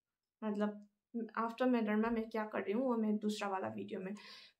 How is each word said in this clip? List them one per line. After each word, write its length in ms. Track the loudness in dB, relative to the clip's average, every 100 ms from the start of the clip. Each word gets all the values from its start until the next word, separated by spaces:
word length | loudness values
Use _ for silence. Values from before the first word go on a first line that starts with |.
| _ _ _ -8
मतलब 440 | -4 0 0 -2 -12 _ _ -6
after 500 | -6 -2 -4 2 4
Mederma 460 | 4 4 4 4
मैं 160 | 2 0
क्या 140 | -2
कर 160 | -2 -2
रही 120 | 0
हूँ 120 | 0
वो 120 | 2 2
मैं 200 | 2 2
दूसरा 320 | 2 0 0
वाला 200 | 0 -2
video 320 | -4 -6 -6
में 140 | -6 -8 -12 -18 -20 -6